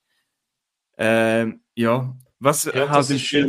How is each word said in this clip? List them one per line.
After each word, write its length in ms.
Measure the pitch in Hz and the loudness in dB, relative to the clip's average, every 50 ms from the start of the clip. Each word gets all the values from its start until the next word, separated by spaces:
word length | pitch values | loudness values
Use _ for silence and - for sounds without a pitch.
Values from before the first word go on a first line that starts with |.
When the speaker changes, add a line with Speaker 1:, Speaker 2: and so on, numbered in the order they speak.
| _ _ _ _ _ _ _ _ _ _ _ _ _ _ _ _ _ _ _ | _ _ _ _ _ _ _ _ _ _ _ _ _ _ _ _ _ _ _
Speaker 1:
Ähm, 640 | - 107 110 113 113 113 113 113 113 113 113 113 - _ _ _ | -4 0 0 2 2 2 2 0 0 -2 -4 -6 -12 _ _ _
ja, 400 | 117 117 117 117 131 131 131 - - - _ _ _ | -2 0 0 0 0 -2 -6 -10 -14 -20 _ _ _
was 260 | 117 139 156 - - | 0 0 0 0 -4
Speaker 2:
Ja, 80 | 156 - | -4 -2
Speaker 1:
halt 160 | 131 143 143 | -2 0 2
Speaker 2:
das 180 | 147 143 135 131 | 2 2 2 2
Speaker 1:
im 60 | 139 | -2
Speaker 2:
ist 40 | 127 - | -2 -2
schön 180 | - 143 143 139 | 0 0 0 2